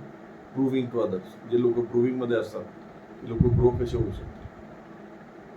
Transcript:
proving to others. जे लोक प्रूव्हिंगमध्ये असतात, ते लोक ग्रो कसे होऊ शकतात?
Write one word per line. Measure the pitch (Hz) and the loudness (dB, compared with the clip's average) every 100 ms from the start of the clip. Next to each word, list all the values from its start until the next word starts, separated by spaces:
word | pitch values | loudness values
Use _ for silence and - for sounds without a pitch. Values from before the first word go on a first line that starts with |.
| - - - - - 131 | -10 -18 -20 -20 -10 -2
proving | 131 131 120 | 2 2 0
to | 117 | 0
others. | 101 92 - - 113 | 0 -2 -6 -16 0
जे | 120 | 4
लोक | 123 | 4
प्रूव्हिंगमध्ये | 117 113 120 127 127 120 113 | 2 2 2 2 0 0 0
असतात, | 104 101 | 0 -8
ते | - - - - - - 113 | -12 -16 -20 -20 -20 -16 -8
लोक | 117 | 2
ग्रो | 120 120 123 | 4 6 6
कसे | 120 120 117 | 4 0 0
होऊ | 104 | -2
शकतात? | 104 - - - - - - - - - - - - - | -4 -10 -14 -16 -18 -18 -18 -18 -20 -18 -20 -20 -20 -20